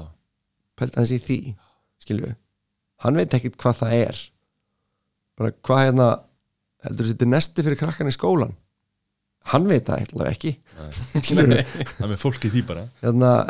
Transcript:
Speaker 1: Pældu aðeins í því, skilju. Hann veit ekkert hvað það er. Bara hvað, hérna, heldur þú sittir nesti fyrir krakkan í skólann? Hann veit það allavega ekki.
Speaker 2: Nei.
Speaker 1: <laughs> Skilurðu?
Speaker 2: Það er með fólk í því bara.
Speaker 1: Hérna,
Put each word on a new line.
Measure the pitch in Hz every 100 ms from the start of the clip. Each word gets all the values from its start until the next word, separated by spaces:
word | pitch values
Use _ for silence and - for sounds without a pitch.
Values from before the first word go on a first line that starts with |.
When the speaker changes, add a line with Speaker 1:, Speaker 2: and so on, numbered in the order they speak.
| 80 - _ _ _ _ _ -
Speaker 1:
Pældu | 127 -
aðeins | 117
í | 123
því, | - 127 - 98 _ _ _ _
skilju. | - 107 113 113 _ _ _ _ _ _
Hann | - 156
veit | 170
ekkert | 127 120 -
hvað | 127 -
það | 113 117
er. | 110 - - _ _ _ _ _ _ _ _ _ _ -
Bara | 110
hvað, | - - 131 135
hérna, | 127 120 - - _ _ _ _ _
heldur | - 104 113
þú |
sittir | 110 120
nesti | 139 156 - 151
fyrir | 135
krakkan | 151 147 147
í | -
skólann? | 180 175 113 - _ _ _ _ _ _ _ _ -
Hann | 135 196
veit | 139 -
það | 67
allavega | - - 69
ekki. | - 160 131 _ -
Speaker 2:
Nei. | 76 - 127
Speaker 1:
<laughs> | 156
Skilurðu? | - 170 143 120 127 170 135
Speaker 2:
Það | -
er | 107
með | 98
fólk | 139 131 110
í |
því | 120 -
bara. | 85 113 -
Speaker 1:
Hérna, | 113 120 127 117 -